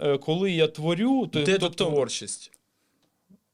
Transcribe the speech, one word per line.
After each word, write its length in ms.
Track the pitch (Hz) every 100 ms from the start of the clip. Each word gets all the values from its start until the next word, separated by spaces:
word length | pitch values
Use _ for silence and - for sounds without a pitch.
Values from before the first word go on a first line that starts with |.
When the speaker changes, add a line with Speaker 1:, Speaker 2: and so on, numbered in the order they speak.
Speaker 1:
е, 160 | 147 139
коли 340 | 156 165 196
я 160 | 165 156
творю, 600 | 156 156 175 240 269 190
то, 120 | -
Speaker 2:
Де 80 | 147
тут 80 | 190
Speaker 1:
тобто 240 | 180 175 180
Speaker 2:
творчість? 640 | 143 120 - 101 - - _ _ _ _ _ _ _ _ 190 _